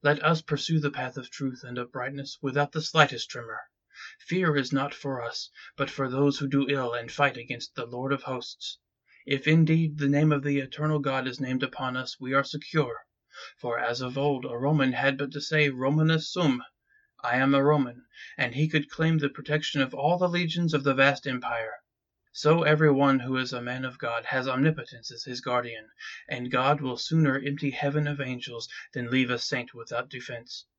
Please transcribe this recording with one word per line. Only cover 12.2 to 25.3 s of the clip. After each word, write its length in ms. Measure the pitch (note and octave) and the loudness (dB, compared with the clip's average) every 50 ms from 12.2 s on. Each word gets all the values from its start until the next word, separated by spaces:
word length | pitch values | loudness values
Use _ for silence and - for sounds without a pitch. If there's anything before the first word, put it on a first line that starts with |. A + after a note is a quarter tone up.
we 140 | C3 B2+ C3+ | -8 0 0
are 100 | C#3 C3+ | 0 0
secure. 600 | - - D3+ - - - D#3+ D3 B2 A2+ - - _ _ _ _ _ _ - - - - _ | 0 -6 -10 -10 -4 0 0 0 0 -2 -10 -12 _ _ _ _ _ _ -20 -18 -18 -20 _
For 200 | - A#2+ A#2 A#2+ | -6 -4 -4 -2
as 240 | A#2+ A#2 A#2+ B2 C3 | -2 -2 -2 -2 -4
of 160 | B2 B2+ C#3 | -4 -4 0
old, 260 | C#3 D3 C#3+ B2+ A#2+ | 0 0 0 0 -4
a 100 | C3 A#2+ | -6 -6
Roman 380 | A#2+ B2+ C#3+ D#3 D3+ C3+ C3 B2 | -2 0 2 4 4 4 4 2
had 240 | B2 B2 C#3 C3+ | 2 2 0 0
but 140 | C3+ C#3+ C#3 - | 0 -4 -6 -6
to 80 | C#3+ | -8
say, 300 | C#3+ - D#3+ D3+ D3+ C#3+ | -6 -2 2 2 2 2
"Romanus 600 | C3 B2+ B2+ C3+ C#3+ D#3 D#3+ D#3+ E3 D#3+ D#3+ - | 2 0 0 2 4 4 4 4 4 2 0 -2
sum," 320 | - - F3 D3 B2+ B2 - - _ _ _ _ _ _ _ _ _ _ - | -2 2 2 2 2 2 -2 -12 _ _ _ _ _ _ _ _ _ _ -2
"I 140 | B2 A#2+ | 0 2
am 180 | B2+ C3+ C#3 C#3 | 2 4 4 4
a 100 | C#3 C3+ | 6 6
Roman," 400 | C#3+ D3+ D3 C3+ B2 A#2+ A#2+ - _ _ - - - - | 6 4 4 2 0 -2 -12 -20 _ _ -20 -20 -18 -6
and 180 | - C#3 A#2+ A#2 | -4 -4 -4 0
he 140 | C3 D3+ D#3 | 0 0 2
could 220 | D#3 D#3 C#3+ - | 2 0 -2 -2
claim 260 | - - D#3+ D#3+ E3 | -4 0 2 2 2
the 140 | D#3 D3+ C#3+ | 2 0 0
protection 500 | - - B2 C3 D3+ D#3 D3+ - - C#3+ | -4 -6 -6 -2 -2 -2 -2 -2 0 0
of 140 | C3+ B2 B2 | -2 -2 -2
all 240 | - C3+ D3+ F3 F3 | -2 0 2 2 2
the 100 | F#3 F3 | 2 0
legions 460 | E3+ F3 F3 E3 E3 F3 E3+ E3 D#3+ | 2 0 -2 0 0 0 0 2 0
of 100 | C#3+ C3+ | 2 2
the 80 | C#3 C3+ | 2 4
vast 340 | C3 C3+ C#3 C#3 - - | 6 4 4 4 2 -4
empire. 460 | C#3 B2+ B2 B2 B2 A#2+ A#2 A2+ A2 - - _ _ _ _ _ _ _ _ _ _ _ | -6 -6 -6 -4 -6 -6 -4 -6 -8 -10 -14 _ _ _ _ _ _ _ _ _ _ _
So 320 | - - D3+ D#3+ E3+ D#3+ | 0 4 4 6 6 6
every 260 | D3 D3+ D3+ D#3 D3+ | 4 4 6 6 6
one 300 | C#3+ C3+ C#3 C#3 C3+ C3+ | 6 8 6 6 6 4
who 180 | B2 C3 C3 C3 | 2 0 -2 -2
is 160 | B2+ B2 C3+ | -2 -2 -4
a 80 | B2 A#2+ | -6 -6
man 240 | B2 B2 C3 C3 | -6 -6 -6 -6
of 120 | B2+ B2 - | -8 -8 -6
God 280 | - A#2+ A#2 A#2 A#2 | -6 -4 -4 -4 -4
has 200 | - - C3 B2+ | -2 -2 -2 -2
omnipotence 640 | C3+ B2+ B2+ C#3 D#3+ D#3 D3+ A#2+ - - A#2+ A2+ - | 0 0 4 4 2 2 0 -6 -14 -16 -16 -16 -16
as 140 | A#2+ - - | -14 -12 -12
his 160 | C3+ | -10